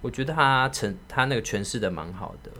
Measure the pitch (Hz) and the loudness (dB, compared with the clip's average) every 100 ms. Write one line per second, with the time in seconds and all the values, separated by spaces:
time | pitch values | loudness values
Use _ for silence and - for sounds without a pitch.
0 | 127 123 135 160 139 131 131 135 107 95 | -6 -4 -2 4 6 6 4 0 -4 -4
1 | - - 131 127 - 101 98 117 101 85 | -4 0 2 2 0 -4 -2 -2 -2 -2
2 | 80 92 - - - | -8 -10 -10 -12 -16